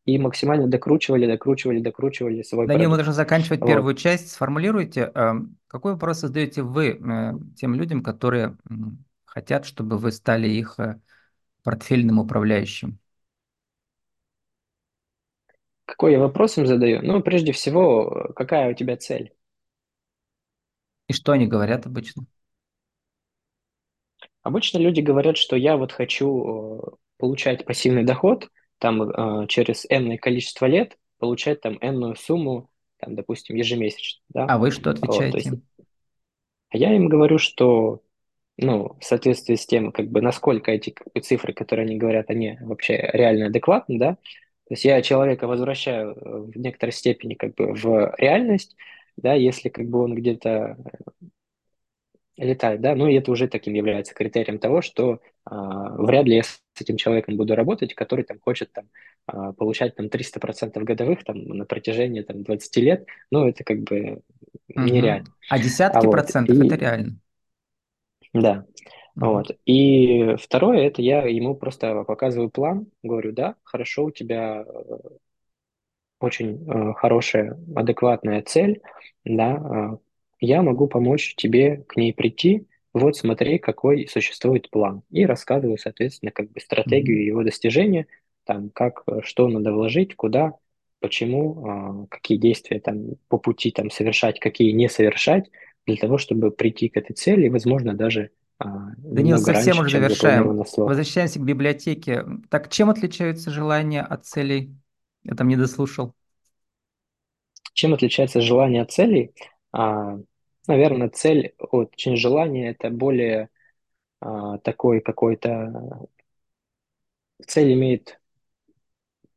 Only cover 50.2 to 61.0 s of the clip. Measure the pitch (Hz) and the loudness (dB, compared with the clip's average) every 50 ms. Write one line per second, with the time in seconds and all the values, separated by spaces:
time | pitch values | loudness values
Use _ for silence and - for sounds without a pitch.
50.2 | 120 123 117 117 - 117 110 107 107 110 110 123 127 - - - - - _ _ | -2 -2 -2 -2 -2 -2 -2 -2 -4 -6 -8 -12 -18 -20 -18 -18 -20 -20 _ _
51.2 | 180 170 _ _ _ _ _ _ _ _ _ _ _ _ _ _ _ _ _ _ | -20 -20 _ _ _ _ _ _ _ _ _ _ _ _ _ _ _ _ _ _
52.2 | _ _ _ - 131 127 131 131 - 113 107 107 113 139 147 127 143 151 139 135 | _ _ _ -6 -2 -2 -2 0 0 -2 -2 0 0 0 2 2 4 4 4 4
53.2 | 131 127 123 113 131 123 - 110 - 104 104 107 104 107 104 101 101 - - - | 4 2 0 0 0 -2 -2 -6 -6 -4 -2 -2 0 0 -2 -2 -6 -8 -6 -6
54.2 | 107 107 - 120 110 - 107 104 - 113 127 131 - - - - 120 123 117 117 | -6 -2 -2 -2 -2 -2 -4 -4 -2 0 0 0 -2 -2 -2 -2 0 0 0 -4
55.2 | _ _ _ _ - - 107 104 98 98 95 98 98 101 104 110 101 113 131 139 | _ _ _ _ -18 -14 -12 -10 -10 -8 -8 -8 -10 -8 -6 -2 2 4 4 6
56.2 | 143 123 113 113 113 - - - _ _ - - - - 110 110 - 113 113 113 | 6 6 4 4 4 0 -6 -16 _ _ -18 -14 -6 -6 -4 -2 0 0 0 0
57.2 | - - 107 101 107 110 110 113 113 156 220 - - 104 - - - - 127 127 | 0 -2 -4 -2 0 0 2 2 2 0 0 -4 -4 -8 -6 -8 -6 -4 -4 -4
58.2 | 120 - 104 107 - 123 120 - - - - - 104 _ _ - - - _ _ | -4 -6 -10 -8 -4 -4 -4 -4 -6 -12 -14 -16 -16 _ _ -20 -20 -20 _ _
59.2 | _ - - 98 95 98 98 - 107 107 110 - 127 120 - - 104 104 - 120 | _ -14 -10 -10 -10 -10 -8 -4 -4 -4 -2 -2 -2 -4 -4 -6 -10 -6 -6 -8
60.2 | 127 - - 110 - - 110 - - 110 - 110 107 113 113 110 | -8 -8 -10 -10 -10 -10 -8 -8 -8 -8 -8 -8 -4 -4 -2 -2